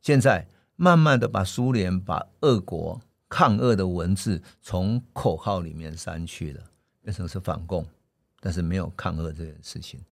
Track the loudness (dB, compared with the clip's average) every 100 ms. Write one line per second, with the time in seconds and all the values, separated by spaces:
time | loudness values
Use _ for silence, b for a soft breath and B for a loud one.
0 | 4 4 6 2 -2 b b 2 6 6
1 | 6 4 2 0 -2 0 0 2 2 0
2 | -2 -4 -4 _ 2 2 0 -6 -6 -8
3 | -14 _ _ 2 4 6 4 2 2 -2
4 | 0 0 0 -4 B B -6 -2 0 -2
5 | -4 -2 0 0 -2 -4 -4 -10 -12 -10
6 | -10 -8 -10 -8 -10 -10 -18 _ _ _
7 | -10 -8 -6 -6 -4 -6 -4 -6 -6 _
8 | _ _ _ _ -6 -2 -2 -2 -4 -6
9 | -6 -4 -6 -8 -12 -14 -16 -14 -14 -18
10 | -20